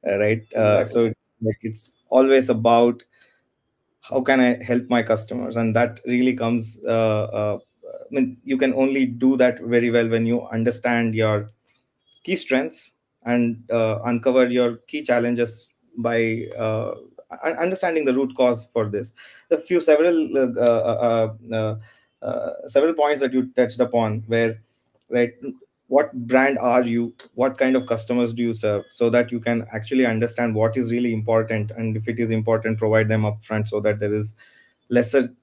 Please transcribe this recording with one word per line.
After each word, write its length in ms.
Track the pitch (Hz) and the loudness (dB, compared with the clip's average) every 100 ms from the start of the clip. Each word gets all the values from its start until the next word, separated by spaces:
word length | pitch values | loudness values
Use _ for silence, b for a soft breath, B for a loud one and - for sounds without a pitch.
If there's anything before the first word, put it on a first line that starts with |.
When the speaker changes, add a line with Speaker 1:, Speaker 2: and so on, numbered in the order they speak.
| - | -2
Speaker 1:
uh, 100 | 98 | 0
right? 240 | 104 110 - - | 0 0 -4 0
Uh, 240 | 107 104 | 2 4
Speaker 2:
Exactly. 100 | 107 | 2
Speaker 1:
so 140 | 117 113 | 0 0
it's, 260 | 113 _ _ | -2 _ _
like, 160 | 110 110 | -6 -4
it's 340 | 117 110 - _ _ | -8 -10 -16 _ _
always 400 | 123 135 135 127 | 4 6 4 4
about 540 | 113 117 117 120 120 - b b b b _ _ _ _ _ | 0 4 6 4 2 -12 b b b b _ _ _ _ _
how 200 | - 135 | -6 -4
can 180 | 127 135 | 2 4
I 220 | 127 120 | 4 2
help 260 | - 123 120 | 0 -2 0
my 140 | 120 | -2
customers, 520 | 113 110 - - 101 117 | 2 -2 -2 -8 -6 -2
and 180 | 113 110 | 0 2
that 240 | 120 113 - | 0 -2 -2
really 280 | 123 127 | 2 2
comes, 460 | 127 117 120 110 - 127 | 2 0 -2 -4 -8 -2
uh, 380 | 113 110 107 | 2 2 0
uh, 360 | - 107 104 104 _ _ - | -2 -2 -2 -4 _ _ -18
I 200 | - - | -16 -8
mean, 260 | 139 123 - | -2 -2 -4
you 140 | - 131 | -4 0
can 160 | 135 | 0
only 320 | 131 135 135 127 | 2 0 2 -2
do 320 | 117 131 131 | 2 2 4
that 240 | 127 120 | 2 2
very 300 | 113 120 120 | 0 0 2
well 180 | 117 113 | 2 2
when 160 | 113 113 | 0 0
you 220 | 120 - | -2 -2
understand 680 | 113 113 117 120 117 117 | -2 -2 -2 -2 0 0
your 380 | 110 110 104 104 _ _ _ _ _ _ _ | 0 0 0 -4 _ _ _ _ _ _ _
key 120 | - 185 | -6 -6
strengths 580 | - 131 156 - - _ _ _ | 0 -2 -2 -8 -18 _ _ _
and, 400 | 117 120 117 113 - | -2 0 0 -2 -4
uh, 280 | 117 110 107 | 0 0 -2
uncover 440 | 117 120 131 127 123 | -2 -2 2 4 4
your 300 | 123 120 113 _ | 2 0 -2 _
key 160 | 147 | -10
challenges 680 | 147 120 120 120 117 110 - _ _ - | 0 0 0 0 -2 -4 -20 _ _ -6
by, 500 | 117 117 117 113 - - | -2 0 0 -2 -8 -6
uh, 380 | 110 110 104 - - - - - | -4 -4 -6 -10 -16 -20 -20 -8
un-, 140 | 156 143 | -6 -2
understanding 460 | 170 185 180 160 | -4 -2 -2 0
the 100 | 139 | 0
root 220 | 127 135 131 | 0 -2 0
cause 320 | 123 117 - | 0 0 -4
for 160 | 117 104 | -4 -2
this. 240 | 101 - _ B B B | -4 -8 _ B B B
The 100 | 165 | -4
few, 200 | - 180 | 0 0
several, 580 | 160 151 170 165 151 139 | 4 4 4 2 0 0
uh, 220 | 131 117 | 0 2
uh, 760 | 120 117 - 113 120 117 110 110 117 | 2 2 0 0 0 2 0 -4 -8
uh, 40 | 113 | -4
uh, 680 | 110 110 107 _ _ _ - | -4 -6 -12 _ _ _ -8
uh, 420 | - 80 - - | -6 -8 -10 -2
several 260 | 139 156 | 2 2
points 280 | 156 147 147 | 2 0 2
that 100 | 135 | 0
you 160 | 127 127 | 0 -2
touched 260 | - 120 113 | 0 -2 0
upon 440 | 123 120 110 107 110 | 0 0 0 -4 -2
where, 340 | 113 117 110 _ _ _ _ _ | 0 0 -4 _ _ _ _ _
right, 240 | 120 120 123 131 131 _ _ _ | -2 -2 -2 -14 -14 _ _ _
what 260 | 131 147 127 117 | 0 0 -6 0
brand 320 | 127 135 139 | 2 2 2
are 240 | 123 123 | 2 2
you? 320 | 123 117 117 - - | 2 -2 -4 -8 -16
What 240 | - 131 131 | -2 -2 0
kind 180 | 131 131 | 0 0
of 120 | 127 | 0
customers 440 | 113 - 123 120 | -6 -2 -2 -2
do 120 | 117 | -2
you 100 | 117 | -4
serve? 300 | 113 107 104 - | -2 -2 -2 -6
So 200 | - 117 | -2 0
that 220 | 117 117 | 2 -2
you 80 | 120 | -4
can 260 | 110 117 110 | -2 -2 -4
actually 320 | 110 107 131 123 | -10 -4 0 2
understand 480 | 110 117 117 120 | 0 -2 -2 -2
what 240 | 107 110 120 | 0 0 0
is 140 | 117 | -2
really 220 | 120 123 | -2 -2
important, 580 | 110 107 113 110 110 104 | -4 0 0 0 -4 -4
and 260 | 110 113 110 | -6 -6 -4
if 100 | 110 | -6
it 120 | 117 | -4
is 100 | 117 | -2
important, 480 | 113 107 113 110 110 | -2 0 0 0 -2
provide 300 | 110 110 110 | 2 2 2
them 160 | 110 | 0
upfront 440 | 107 107 - 110 107 | 0 -4 -6 -4 -2
so 120 | 107 | -2
that 180 | 104 104 | -2 -2
there 140 | 104 | -2
is 220 | 107 107 - b b b b _ | -2 -4 -10 b b b b _
lesser 440 | 120 120 139 123 - | 0 2 2 0 -6